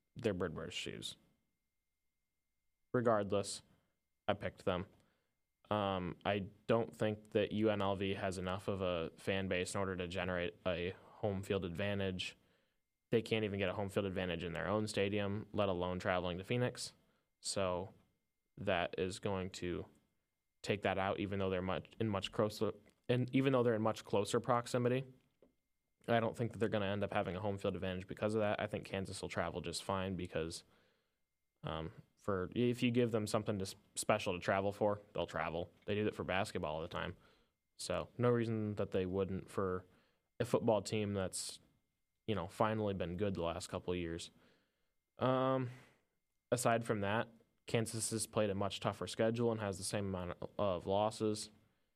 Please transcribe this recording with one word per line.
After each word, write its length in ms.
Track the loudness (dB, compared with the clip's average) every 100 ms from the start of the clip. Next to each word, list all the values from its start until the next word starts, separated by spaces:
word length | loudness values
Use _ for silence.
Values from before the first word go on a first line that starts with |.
| _ -4
their 180 | -2
bird 220 | 0 -2 -4
wears 180 | -8
shoes. 420 | -8 -8 -8 -10 -14 _ _ _ _ _ _ _ _ _ _ _ _ _ _ _ _ _
Regardless, 680 | 2 4 4 4 0 0 -6 -12 _ _ _ _ _ 0
I 60 |
picked 320 | 0 0 -2 0
them. 200 | 0 -2 -12 _ _ _ _ _ _ -2
Um, 460 | 0 2 0 -4 -2 0
I 180 | 0 -2 -6 2
don't 300 | 2 2 -2
think 220 | -2 -2 0
that 200 | 2 2
U 160 | 2 2
N 120 | 4
L 140 | 2 0
V 200 | -2 -2
has 220 | -2 -2
enough 300 | -2 -2 -2
of 140 | -2
a 280 | 0 0 -4 -6
fan 300 | -2 -2 0
base 280 | 0 0 -2
in 40 |
order 160 | -2 -2
to 120 | -4
generate 480 | -2 -2 -2 -2 -4 -2
a 260 | -2 -2 -6 -16 -4
home 240 | -2 -2
field 200 | 0 0
advantage. 720 | 0 -2 -2 0 -2 -2 -6 -10 _ _ _ _ _ _ 0
They 100 | 2
can't 240 | 2 0 0
even 140 | 0
get 100 | 0
a 40 |
home 160 | 0 0
field 160 | 0 0
advantage 380 | 0 0 -2
in 80 | -2
their 160 | -2 0
own 200 | 2 2
stadium, 580 | 2 2 2 0 -2 -4
let 160 | 0 2
alone 300 | 2 0 0
traveling 400 | 2 2 2 -4
to 40 |
Phoenix. 480 | -2 0 0 -4 -10 -12 _ _ _ _
So 500 | -6 0 0 0 -4 -12 _ _ _ _ _ -6
that 380 | 2 2 2 0
is 220 | -2 -2
going 320 | -2 -2 -4
to 340 | -6 -4 -4 -8 _ _ _ _ _ _ _
take 220 | -2 2
that 140 | 2 2
out, 220 | 0 0
even 200 | -2 0
though 100 | 0
they're 120 | 0
much, 240 | 0 -2 -4 -4
in 80 | 0
much 240 | 0 -2
closer, 400 | 0 0 2 -2 -4 -14 _ 0
and 200 | 2 2
even 200 | 2 4
though 100 | 4
they're 120 | 4 4
in 60 |
much 220 | 2 0
closer 360 | 0 0 2 0
proximity. 680 | 2 0 0 0 2 0 -2 -16 _ _ _ _ _ _ _ _ 2
I 120 | 2
don't 160 | 2 -2
think 160 | -4
that 80 | 0
they're 100 | 0
gonna 180 | 0 0
end 160 | 0
up 100 | 0
having 220 | 0 0 -2
a 40 |
home 180 | -2 0
field 180 | -2 -2
advantage 320 | -4 -4 -6
because 260 | -2 0
of 80 | 2
that. 180 | 2 0
I 80 | -2
think 180 | -4 -4
Kansas 360 | -6 -6 -6
will 80 | -6
travel 320 | -2 -2 -2
just 220 | -6 -6
fine 320 | -2 -2 -2 -4
because, 480 | -4 -4 -4 -8 -14 _ _ _ _ _ _ _ _ _ -8
um, 260 | -6 -8 -12 -20 _
for, 260 | -2 -2 -2
if 300 | 2 2 2
you 80 | 2
give 200 | 4 2
them 140 | 2 0
something 320 | -2 0 -2
to 60 |
s-, 120 | -4 -8 _ -4
special 380 | 2 2 2
to 60 | -2
travel 320 | 2 2 2
for, 300 | 2 0 0 -6
they'll 120 | -4 -2
travel. 440 | -2 -2 -4 -6 _ -2
They 80 | 0
do 80 | 0
that 100 | -2
for 80 |
basketball 520 | 0 0 0 -2 -4 -4
all 60 |
the 60 | -4
time. 280 | -4 -6 -8 -18 _ _ _ _ -12
So 320 | -4 -2 -4 0
no 120 | 2
reason 460 | 2 0 -2 -2 -2
that 160 | -2
they 140 | 0 0
wouldn't 420 | 0 0 -2 -4
for 340 | -2 -2 -2 -8 _ _ _ _ -6
a 60 | 0
football 360 | 2 4 2
team 320 | 2 -2 0
that's, 460 | -2 -2 -4 -8 -10 _ _ _ _ _ _ -4
you 80 | -2
know, 120 | -2
finally 460 | 0 2 2 0
been 240 | 0 -2 0
good 160 | 0
the 80 | 0
last 280 | -2 -2 -4
couple 220 | -6 -2
of 60 | -2
years. 300 | -2 -6 -8 _ _ _ _ _ _ _ _ 0
Um, 520 | 2 4 2 2 -2 -8 -20 _ _ _ _ _ 0
aside 320 | 2 4 4
from 180 | 2 0
that, 260 | 2 0 0 -8 _ _ 0
Kansas 420 | 2 2 -2 -2
has 160 | -2 0
played 220 | 2 2
a 60 | 2
much 240 | -2 0
tougher 280 | -2 -2 -4
schedule 440 | 2 2 4 2
and 100 | 2
has 160 | -2 -4
the 60 |
same 300 | -2 -2 -2
amount 200 | -2 -4 -6 -8 0
of 260 | 0 2 2
losses. 600 | 2 2 2 0 0 -6 -14 _ _ _